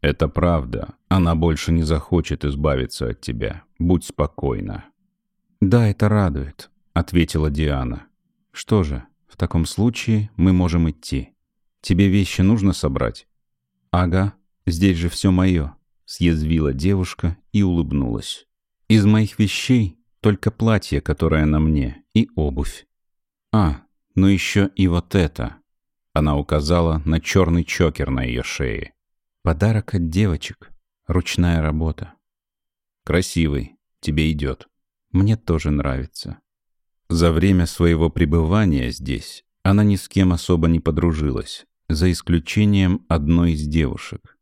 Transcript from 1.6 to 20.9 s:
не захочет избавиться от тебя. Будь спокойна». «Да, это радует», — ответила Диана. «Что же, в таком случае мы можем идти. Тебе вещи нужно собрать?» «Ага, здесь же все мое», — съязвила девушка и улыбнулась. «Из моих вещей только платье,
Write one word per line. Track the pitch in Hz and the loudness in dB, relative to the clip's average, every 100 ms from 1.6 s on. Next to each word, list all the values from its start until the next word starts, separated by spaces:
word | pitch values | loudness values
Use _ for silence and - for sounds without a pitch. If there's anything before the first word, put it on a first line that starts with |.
| - | 0
не | 82 | 0
захочет | 78 80 - 87 78 73 | 2 -2 0 -2 -2 -4
избавиться | 73 69 73 67 64 - 58 | -4 -2 -2 -2 -4 -6 -8
от | 55 | -8
тебя. | - 58 - 82 _ _ | -8 -6 -6 -8 _ _
Будь | 85 90 | 0 0
спокойна». | - - 73 - 69 55 50 - - _ _ _ _ _ _ _ | -2 -4 -4 -4 -6 -6 -8 -10 -14 _ _ _ _ _ _ _
«Да, | 98 120 113 | 2 4 2
это | 101 104 | 2 0
радует», — | 104 95 71 67 - - _ _ | 2 0 -2 -8 -14 -20 _ _
ответила | - 82 87 82 80 78 | -4 0 0 0 0 -2
Диана. | 71 76 69 62 58 - _ _ _ _ | 0 -2 -2 -4 -8 -14 _ _ _ _
«Что | - - 107 | -20 -2 0
же, | 80 65 - _ _ | 0 -4 -10 _ _
в | - | -6
таком | 87 85 | -2 0
случае | 82 - 113 117 - 110 104 - | -2 0 -2 0 -2 0 -2 0
мы | 90 | 2
можем | 92 90 85 82 | 4 2 2 0
идти. | 73 - 67 - _ _ _ _ _ | -2 -6 -8 -8 _ _ _ _ _
Тебе | - 90 98 | -2 2 4
вещи | 98 95 - | 4 0 2
нужно | 95 113 98 | 2 4 2
собрать?» | 87 78 65 57 - _ _ _ _ _ _ _ | 0 -2 -2 -4 -6 _ _ _ _ _ _ _
«Ага, | 87 90 92 98 - _ _ - | 0 2 0 -2 -4 _ _ -6
здесь | 82 98 85 | 2 4 4
же | 85 | -2
все | - 101 | 0 2
мое», — | 92 92 90 71 - _ _ | 2 2 0 -2 -10 _ _
съязвила | _ - 85 80 78 82 76 | _ -2 0 2 0 0 0
девушка | 65 82 98 90 - 87 85 _ | 0 0 0 -2 -4 -6 -6 _
и | 104 | 0
улыбнулась. | 98 85 71 71 64 53 - - _ _ _ _ _ | 2 0 0 -2 -2 -4 -8 -14 _ _ _ _ _
«Из | 110 101 | 4 6
моих | 107 107 - | 4 2 0
вещей | 110 - - 127 98 - _ _ | -2 -2 2 2 2 -4 _ _
только | 110 104 - | 0 0 -2
платье, | - 113 107 - | 0 0 0 0